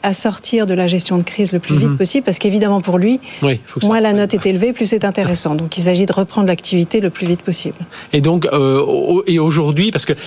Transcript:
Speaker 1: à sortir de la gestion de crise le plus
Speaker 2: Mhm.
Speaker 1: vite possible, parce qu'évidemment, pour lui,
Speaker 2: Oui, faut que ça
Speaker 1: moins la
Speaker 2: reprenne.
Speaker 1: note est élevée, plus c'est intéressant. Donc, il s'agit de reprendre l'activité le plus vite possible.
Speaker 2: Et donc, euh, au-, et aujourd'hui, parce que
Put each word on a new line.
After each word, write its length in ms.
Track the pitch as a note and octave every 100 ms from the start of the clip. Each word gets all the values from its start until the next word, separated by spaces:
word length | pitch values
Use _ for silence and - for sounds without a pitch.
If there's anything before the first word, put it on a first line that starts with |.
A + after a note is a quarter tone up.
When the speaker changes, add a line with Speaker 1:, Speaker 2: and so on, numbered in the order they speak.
Speaker 1:
à 80 | G3+
sortir 520 | F#3+ A#3 F#3+ - A3+ G#3
de 60 |
la 120 | F#3 F3+
gestion 320 | F3+ E3 F3+
de 60 |
crise 260 | F3 - G3+
le 80 | F3+
plus 160 | -
Speaker 2:
Mhm. 60 | D3+
Speaker 1:
vite 180 | C#3+ C#3
possible, 260 | F#3 C#4
parce 140 | C4 F3+
qu'évidemment, 420 | G#3 G#3 G#3 G3+
pour 180 | F3+ F3+
lui, 200 | G3+ B3+ - -
Speaker 2:
Oui, 160 | C#3+ A#2+ -
faut 140 | -
que 40 |
ça 40 | G3+
Speaker 1:
moins 120 | A3+
la 100 | A3
Speaker 2:
reprenne. 100 | G#3
Speaker 1:
note 120 | G3+
est 120 | G#3 G3
élevée, 260 | F#3+ A3+
plus 140 | B3+ G#3+
c'est 180 | A3
intéressant. 520 | G3+ F#3+ F#3 F3 D#3 D3+
Donc, 200 | E3 F3+
il 60 |
s'agit 240 | E3+ F3+ F#3+
de 60 |
reprendre 340 | F#3+ F#3+ - G3
l'activité 540 | F3 - F3+ E3+ A3+
le 100 | F#3+
plus 160 | - F3
vite 160 | F3
possible. 320 | - E3+ - - E3+ - -
Speaker 2:
Et 80 | D3
donc, 260 | C#3+ F3 -
euh, 280 | D3 C3+ C3+
au-, 440 | C#3+ C#3 C3+ F3 G3
et 140 | E3
aujourd'hui, 500 | D#3 D3+ D3+ D3+ G#3
parce 140 | G3 -
que 60 | C#3+